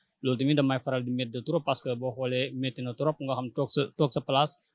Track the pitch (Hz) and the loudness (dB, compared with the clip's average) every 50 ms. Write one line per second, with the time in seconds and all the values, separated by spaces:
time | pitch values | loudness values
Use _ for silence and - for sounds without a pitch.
0 | _ _ _ - - 131 131 117 135 139 151 147 139 135 131 127 - 139 131 127 | _ _ _ -4 0 0 2 2 4 4 4 4 4 4 2 0 -2 -2 -2 -2
1 | 123 123 123 127 127 117 110 123 110 - 160 165 147 - 135 - - 131 123 120 | -2 -2 -2 -2 -4 -4 -6 -8 -4 0 -2 0 2 0 -2 -2 0 -4 -4 -2
2 | 127 127 117 127 131 123 127 127 131 135 135 127 131 131 123 - 123 123 117 - | -4 -6 -4 -4 -4 -2 0 0 -2 -2 -4 -4 -4 -4 -4 -6 -8 -6 -4 0
3 | 143 151 156 - 139 135 131 123 127 123 - - 139 - - 147 139 - - - | 0 0 0 0 -2 -4 -2 -2 -4 -4 -2 -2 -2 0 0 -2 -2 -2 0 0
4 | 156 135 - 147 - - 135 135 147 151 - _ _ _ _ | 0 2 2 -2 -2 2 4 4 4 2 0 _ _ _ _